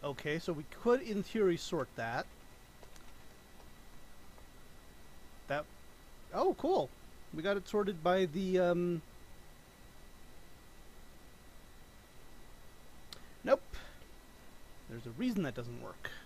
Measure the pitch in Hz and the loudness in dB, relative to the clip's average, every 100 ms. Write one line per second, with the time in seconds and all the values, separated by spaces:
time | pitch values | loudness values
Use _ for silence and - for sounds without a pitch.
0 | 143 139 151 156 - 156 139 - 233 247 | -2 -2 0 0 2 -2 -2 0 6 6
1 | 226 208 190 220 196 170 - 170 127 - | 6 0 2 6 6 6 2 0 0 -2
2 | 113 123 - - - - - - - - | -2 0 -2 -8 -16 -16 -18 -16 -14 -12
3 | - - - - - - - - - - | -12 -12 -14 -14 -16 -16 -14 -14 -14 -12
4 | - - - - - - - - - - | -12 -12 -12 -14 -14 -14 -14 -14 -16 -16
5 | - - - - - 139 - - - - | -14 -14 -14 -14 -2 -2 -2 -10 -16 -16
6 | - - - - 339 185 285 370 135 - | -16 -16 -6 4 6 6 6 6 4 -2
7 | - - - 156 170 202 185 208 196 180 | -14 -14 -8 -2 2 2 4 4 4 4
8 | 165 185 185 151 190 180 180 175 175 175 | 6 8 6 4 6 8 8 8 6 2
9 | - - - - - - - - - - | -2 -14 -14 -14 -14 -16 -18 -18 -18 -16
10 | - - - - - - - - - - | -16 -14 -14 -14 -14 -14 -16 -16 -14 -14
11 | - - - - - - - - - - | -14 -14 -16 -16 -16 -16 -14 -16 -16 -16
12 | - - - - - - - - - - | -18 -16 -14 -12 -12 -14 -14 -14 -14 -12
13 | - - - - - 269 - - - - | -12 -12 -12 -6 6 6 6 -8 -8 -12
14 | - - - - - - - - - 113 | -14 -16 -16 -16 -16 -14 -14 -14 -10 -8
15 | 120 117 254 208 156 120 117 120 113 - | -8 0 2 4 2 0 -4 -6 -8 -6
16 | - - | -8 -8